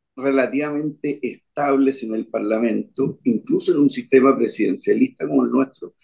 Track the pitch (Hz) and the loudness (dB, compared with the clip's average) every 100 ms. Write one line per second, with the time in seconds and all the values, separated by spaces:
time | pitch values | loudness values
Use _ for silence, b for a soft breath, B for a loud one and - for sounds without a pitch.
0 | _ 131 139 135 120 135 147 147 151 - | _ -6 -2 0 0 -2 -4 -4 -6 -6
1 | 147 143 120 - _ 147 139 139 131 - | -8 -6 -8 -8 _ -4 0 2 2 0
2 | 110 110 110 113 104 110 117 107 - - | -4 -6 -6 -4 -2 0 0 -2 -4 -4
3 | - - 123 107 - 190 - 151 139 127 | -4 -2 -2 -2 -2 -2 0 2 2 0
4 | - 131 135 123 110 - 95 92 101 110 | 2 4 6 4 0 -2 -2 -2 -2 0
5 | 131 - 151 139 120 127 135 - - _ | 0 -2 -2 0 0 0 -2 -8 -20 _